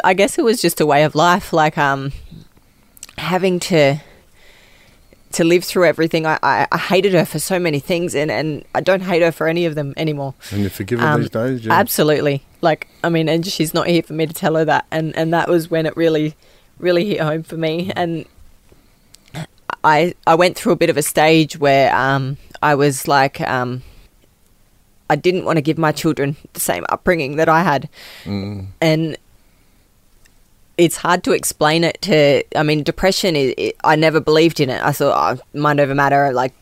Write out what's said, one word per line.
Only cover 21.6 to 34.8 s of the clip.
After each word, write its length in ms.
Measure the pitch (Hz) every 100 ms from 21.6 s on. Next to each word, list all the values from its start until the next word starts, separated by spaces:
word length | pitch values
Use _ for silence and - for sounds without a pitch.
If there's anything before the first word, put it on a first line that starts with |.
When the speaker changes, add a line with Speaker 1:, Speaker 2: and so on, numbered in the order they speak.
| 139 139 131 101
Speaker 1:
um, 420 | 131 135 131 143 - -
I 140 | 147 143
was 320 | 147 135 -
like, 320 | 143 139 -
um, 440 | 156 127 123 127 - - _ _ _ _ _ _ _ _ _ _ -
I 60 | 151
didn't 300 | 180 180 95
wanna 160 | 160
give 160 | 143 151
my 160 | 156
children 420 | 147 165 143 139 151 -
the 60 | -
same 240 | - 90 -
upbringing 480 | - - 175 135 147
that 100 | 160
I 140 | 160
had. 240 | 175 135 151 - - - -
Speaker 2:
Mm. 420 | 101 98 101 95 -
Speaker 1:
And 340 | 165 156 160 - _ _ _ _ _ _ _ _ _ _ _ _ _ _ _ -
it's 200 | 170 -
hard 260 | 170 180
to 80 | -
explain 520 | 180 - - 151 165 165
it 160 | -
to, 420 | 180 156 143 135 - 139
I 80 |
mean, 180 | 151 151
depression, 520 | 143 - 190 190 196 151
is, 180 | 135 -
it, 200 | 104 -
I 120 | - 156
never 240 | 160 156
believed 400 | 147 156 165 156
in 100 | 131
it. 120 | 113